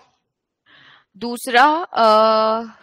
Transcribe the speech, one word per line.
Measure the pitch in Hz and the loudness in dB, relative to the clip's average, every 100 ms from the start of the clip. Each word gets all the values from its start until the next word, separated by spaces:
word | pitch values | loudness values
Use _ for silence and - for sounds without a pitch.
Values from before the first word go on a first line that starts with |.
| _ _ _ _ _ _ _ _ _ _ _ 190 | _ _ _ _ _ _ _ _ _ _ _ -14
दूसरा, | 233 240 - 240 285 311 | -10 -10 -2 2 2 0
अ, | 370 - 226 220 220 220 220 220 226 - | -4 0 2 4 2 0 -2 -4 -8 -16